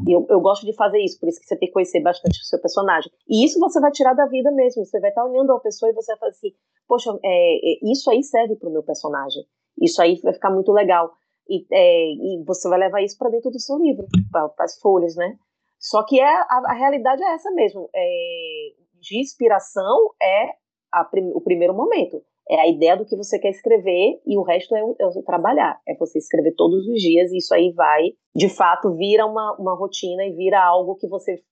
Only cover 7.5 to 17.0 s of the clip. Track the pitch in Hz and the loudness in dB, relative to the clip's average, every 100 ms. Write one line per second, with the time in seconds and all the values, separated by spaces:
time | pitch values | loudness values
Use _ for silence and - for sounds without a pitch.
7.5 | 160 - - 214 269 277 240 269 233 226 | 2 0 -2 -2 -2 2 0 2 0 0
8.5 | 214 170 156 151 147 156 143 139 - - | -4 -6 -6 -6 -8 -8 -8 -8 -10 -14
9.5 | _ _ - 170 - 170 175 - - 196 | _ _ -2 0 4 2 2 -2 -2 0
10.5 | 190 190 208 190 175 165 - _ _ - | 0 2 4 4 2 0 -6 _ _ -8
11.5 | 185 - 175 175 170 160 147 190 175 156 | -8 -2 4 6 4 2 -4 -6 -6 -6
12.5 | 185 180 180 190 202 202 - 247 233 247 | -6 0 0 2 0 -4 -4 -4 -2 -4
13.5 | 240 - 285 320 226 190 185 196 165 151 | -8 -6 -2 0 -2 -2 0 0 -2 -4
14.5 | - 170 - 202 190 170 165 175 269 _ | -4 -8 -2 2 2 0 -4 -8 -8 _
15.5 | _ _ _ - 214 214 269 277 349 - | _ _ _ -4 -4 2 2 4 2 0
16.5 | 247 247 240 277 285 | -2 -2 0 0 0